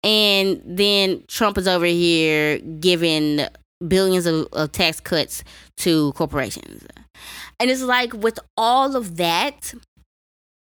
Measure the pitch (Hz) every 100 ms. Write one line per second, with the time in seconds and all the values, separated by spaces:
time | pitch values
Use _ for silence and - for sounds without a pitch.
0 | 208 214 208 196 196 180 - 180 202 202
1 | 196 175 - - 220 202 185 180 175 170
2 | 175 165 160 151 151 147 - 156 180 175
3 | 165 156 151 147 139 - _ _ 170 190
4 | 190 185 170 160 - - 151 - 175 160
5 | - 165 - - - - - - 185 160
6 | 147 - 151 143 117 - 50 52 - -
7 | - - - - - _ 247 254 254 247
8 | 247 233 226 226 - - 226 254 269 269
9 | 208 165 170 170 262 277 - 240 _ _
10 | _ _ _ _ _ _ _